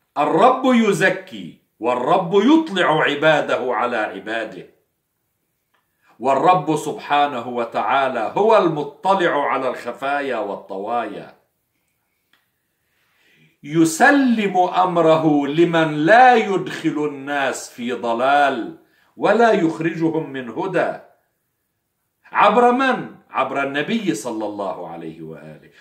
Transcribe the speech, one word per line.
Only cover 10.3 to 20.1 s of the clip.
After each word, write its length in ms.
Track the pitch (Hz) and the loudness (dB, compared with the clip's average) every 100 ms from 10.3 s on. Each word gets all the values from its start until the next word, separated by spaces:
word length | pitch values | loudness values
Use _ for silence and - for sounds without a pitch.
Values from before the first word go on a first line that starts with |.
| 113 | -6
والطوايا، 960 | 104 95 - 95 104 120 107 90 82 - _ _ _ _ _ _ _ _ _ _ _ _ _ _ _ _ _ _ _ _ _ _ | -6 -8 -10 -10 -6 -6 -6 -10 -16 -20 _ _ _ _ _ _ _ _ _ _ _ _ _ _ _ _ _ _ _ _ _ _
يسلم 920 | 143 160 160 - 262 285 254 220 196 185 | -4 0 2 4 4 4 2 0 0 0
أمره 920 | 180 175 180 175 160 160 156 147 139 | 0 0 0 2 4 4 2 2 0
لمن 600 | 156 170 165 156 151 165 | 2 2 2 0 0 4
لا 280 | 226 254 | 6 8
يدخل 760 | 233 202 185 - - 160 147 151 | 6 2 -4 -6 -6 -4 -2 -4
الناس 580 | 135 135 143 131 120 - | -6 -6 -4 -4 -6 -12
في 220 | - 120 | -10 -6
ضلال 840 | 120 117 117 131 143 139 123 95 - _ _ _ - | -4 -4 -2 2 2 2 0 -8 -12 _ _ _ -4
ولا 360 | 170 220 226 | 0 4 4
يخرجهم 800 | 196 160 - 165 165 160 | 4 0 -2 -4 -2 -2